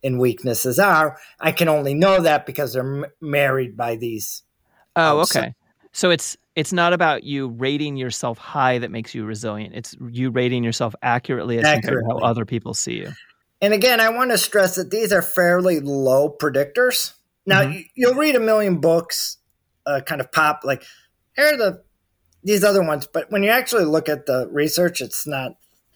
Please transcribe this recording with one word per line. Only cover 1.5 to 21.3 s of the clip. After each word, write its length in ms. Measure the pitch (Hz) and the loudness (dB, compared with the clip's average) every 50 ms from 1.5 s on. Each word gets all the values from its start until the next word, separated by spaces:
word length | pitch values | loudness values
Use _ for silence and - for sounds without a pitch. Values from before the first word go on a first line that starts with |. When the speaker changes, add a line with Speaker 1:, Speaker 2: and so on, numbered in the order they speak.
| 165 | 0
Speaker 1:
can 160 | - 170 160 | 0 2 2
only 240 | 151 151 139 139 143 | 2 2 0 0 0
know 280 | 151 185 196 190 185 165 | 2 4 4 4 4 4
that 220 | 160 151 - - | 4 2 2 0
because 280 | 135 - 147 139 117 117 | -4 -6 -6 -4 -4 -4
they're 100 | 127 127 135 139 143 147 | -4 -4 -4 -6 -8 -8
m-, 0 | - _ - | -10 _ -12
married 560 | 160 147 143 143 143 131 131 135 127 117 107 | -6 -2 0 2 2 2 2 0 -2 -4 -6
by 180 | 117 120 117 113 | -6 -6 -4 -4
these 480 | 113 120 117 113 104 - - - - - _ _ _ _ _ _ _ _ _ - | -6 -6 -6 -6 -6 -8 -10 -12 -14 -16 _ _ _ _ _ _ _ _ _ 0
Speaker 2:
Oh, 240 | 170 160 156 147 151 | 2 2 4 2 2
Speaker 1:
outside 180 | 170 - - 139 | 0 0 0 0
Speaker 2:
okay. 140 | 127 123 - _ _ _ _ _ _ _ - | -2 -2 -6 _ _ _ _ _ _ _ -4
So 180 | - 185 180 | 0 2 2
it's, 260 | 170 - - - - - _ _ - | 2 2 -2 -6 -12 -14 _ _ -6
it's 160 | - - - 185 | -6 -4 -2 0
not 200 | 175 170 175 175 | 2 2 2 2
about 300 | 170 170 156 139 - - | 4 2 2 2 0 -4
you 240 | 139 143 139 135 123 | -6 -6 -6 -6 -6
rating 480 | 117 117 131 139 143 143 156 147 139 | -6 -4 -2 -2 -2 -2 -2 -4 -6
yourself 400 | 131 127 123 - - - 120 117 | -6 -6 -6 -6 -6 -6 -6 -6
high 400 | - - - - 143 131 127 127 | -8 -10 -6 -2 0 2 2 2
that 140 | 120 120 - | 0 -2 -6
makes 240 | 113 113 110 - - | -8 -10 -12 -12 -10
you 100 | 117 107 | -10 -8
resilient. 480 | 110 110 104 117 107 104 104 110 - - | -8 -8 -8 -8 -8 -8 -8 -10 -12 -14
It's 220 | 113 113 - - - 127 120 | -14 -14 -14 -16 -16 -14 -10
you 180 | 120 123 131 131 | -6 -4 -4 -2
rating 340 | 113 127 123 123 127 123 117 | 0 0 0 0 0 0 -2
yourself 300 | 113 113 - 123 110 110 - | -2 -2 -2 -4 -6 -6 -4
accurately 560 | - 123 120 123 - - 131 120 - 120 117 | -2 0 0 -2 -2 -4 -6 -4 -4 -4 -2
as 60 | 117 147 | 2 2
compared 180 | 151 151 120 - | 2 2 2 0
to 60 | - | -2
how 280 | 135 120 113 117 120 | -2 -2 -2 -2 -2
Speaker 1:
Accurately. 60 | - - 120 | 0 0 0
Speaker 2:
other 160 | 113 117 110 | 0 -2 -4
people 300 | - 120 113 - - - | -4 -6 -6 -6 -6 -6
see 220 | - - - - | -6 -6 -6 -6
you. 140 | - - 151 147 - - _ _ _ _ _ _ - | -8 -10 -12 -14 -18 -20 _ _ _ _ _ _ -2
Speaker 1:
And 120 | 196 202 214 | 0 2 2
again, 260 | 202 226 254 240 226 | 4 4 4 4 4
I 100 | 220 226 | 4 2
wanna 280 | 233 240 262 247 226 | 2 0 0 2 2
stress 380 | 185 - - - 202 190 175 185 | 0 0 2 2 2 2 2 0
that 160 | 185 180 - | -4 -6 -4
these 200 | 202 220 226 185 | -2 -2 0 2
are 120 | 202 175 180 | 2 2 0
fairly 560 | - - 185 175 175 175 185 180 185 170 151 | 0 0 2 2 4 4 2 2 2 0 0
low 500 | 139 143 139 139 135 131 131 139 147 151 | -2 -2 -2 0 2 4 4 4 2 2
predictors. 840 | 147 - 156 143 131 135 143 143 - 240 254 247 247 - - - - _ _ _ _ _ - | -2 -4 -4 -2 0 0 -2 0 0 0 0 2 0 -2 -4 -6 -10 _ _ _ _ _ 0
Now, 140 | 196 190 190 | 2 4 4
Speaker 2:
Mm-hmm. 100 | 240 143 | 2 2
Speaker 1:
y-, 140 | 175 190 - _ _ | -2 -8 -12 _ _
you'll 180 | 254 240 247 254 | 0 2 2 2
read 200 | 277 302 302 269 | 2 2 2 2
a 40 | 240 | 2
million 400 | 220 220 220 214 208 196 180 147 | 4 2 2 2 2 2 0 2
books, 580 | 151 165 165 170 170 - - - - - - - _ _ _ _ _ _ _ _ - | 2 2 2 2 0 -2 -6 -6 -6 -6 -10 -14 _ _ _ _ _ _ _ _ -6
uh, 140 | 143 143 135 135 | -4 -4 -4 -4
kind 160 | - 156 139 | -6 -6 -6
of 100 | 123 - | -6 -2
pop, 300 | - 160 156 151 151 - - | 0 2 2 2 2 -2 -2
like, 200 | 135 - - - - - _ _ _ _ _ _ _ | -4 -4 -4 -6 -14 -20 _ _ _ _ _ _ _